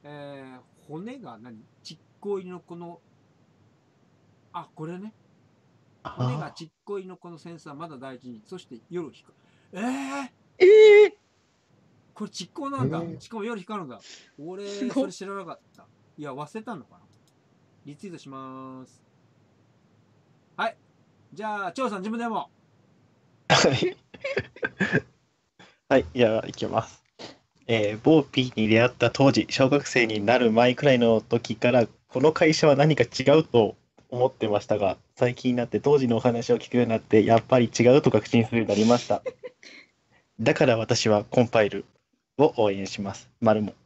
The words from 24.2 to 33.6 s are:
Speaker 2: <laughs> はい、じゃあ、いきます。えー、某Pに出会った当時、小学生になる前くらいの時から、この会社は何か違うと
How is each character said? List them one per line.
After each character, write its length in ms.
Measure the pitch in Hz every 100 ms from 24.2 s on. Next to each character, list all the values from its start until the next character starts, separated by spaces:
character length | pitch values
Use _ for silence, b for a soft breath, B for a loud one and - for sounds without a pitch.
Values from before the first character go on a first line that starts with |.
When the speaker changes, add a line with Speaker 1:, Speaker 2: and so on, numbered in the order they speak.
| 539 554 - - - - - - - _ _ _ _ _ b b _
Speaker 2:
<laughs> 0 |
は 80 | 131
い、 80 | -
じ 100 | 127
ゃ 160 | 113 110
あ、 20 | -
い 60 |
き 120 | - 113
ま 180 | 110
す。 180 | - - _ _ B B _ _ -
え 260 | 113 104 107
ー、 40 |
某 200 | 135 160
P 280 | 139 - 127 117
に 100 | 110
出 140 | 113
会 80 | 120
っ 40 |
た 180 | - 120
当 200 | - 135
時、 160 | 117 -
小 180 | - 135
学 180 | 143 139
生 200 | 131 113
に 180 | 107
な 140 | 104 123
る 120 | 120
前 240 | 110 123
く 120 | 123 143
ら 80 |
い 40 | 127
の 220 | 117 110
時 340 | - 120 -
か 160 | 113 123
ら、 160 | 123 110 _ _
こ 120 | 127
の 100 | 143
会 220 | 156 165
社 120 | 151 156
は 100 | 135
何 200 | 151 143
か 80 |
違 200 | 120 - 131 151
う 60 |
と 320 | 160 120